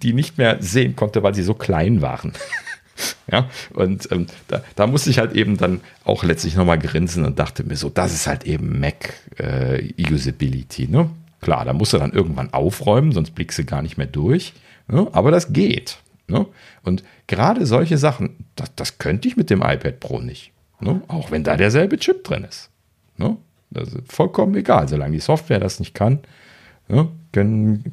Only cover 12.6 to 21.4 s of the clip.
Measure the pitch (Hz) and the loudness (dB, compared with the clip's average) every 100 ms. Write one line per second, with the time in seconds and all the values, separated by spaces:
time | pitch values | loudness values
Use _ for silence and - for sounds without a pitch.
12.6 | 78 - 104 113 156 104 78 - - - | -2 0 2 4 4 2 -2 -6 -8 -6
13.6 | 69 71 78 - 65 69 85 170 - - | -4 -4 -6 -6 -6 -2 0 0 -2 -16
14.6 | _ _ - 113 202 - 120 170 160 139 | _ _ -2 0 2 4 4 4 2 2
15.6 | 101 - - - _ _ - 92 - - | 2 0 -6 -16 _ _ -2 -2 -2 -6
16.6 | - - - 92 - _ - 101 139 233 | -20 -8 -4 -4 -4 _ -6 0 2 2
17.6 | 147 120 165 151 151 127 - - - - | 2 2 4 2 2 0 -6 -8 -16 -12
18.6 | 131 - - - - 95 254 247 160 95 | -10 -8 -10 -6 -4 -2 0 0 2 2
19.6 | - 127 - - - - - - - _ | 2 0 -4 -6 -8 -8 -8 -12 -20 _
20.6 | _ - 101 185 - 165 - 78 | _ -6 -2 -2 -4 -8 -4 -2